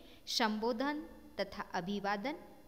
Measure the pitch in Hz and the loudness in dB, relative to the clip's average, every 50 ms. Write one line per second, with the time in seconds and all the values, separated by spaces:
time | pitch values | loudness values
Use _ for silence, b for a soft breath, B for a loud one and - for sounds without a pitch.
0 | B B B B B - - - 247 214 214 214 220 233 247 226 269 285 302 302 | B B B B B 0 2 4 4 4 4 4 4 2 2 4 2 2 2 0
1 | 311 - - - - - - - 196 190 - - - - - 190 175 185 208 202 | -4 -6 -12 -16 -16 -8 -2 -2 -2 -2 -2 -6 -6 -2 -2 -2 0 0 0 0
2 | 196 196 208 202 202 269 311 359 - - - - - | 2 2 2 2 0 -2 -2 -4 -8 -12 -16 -14 -10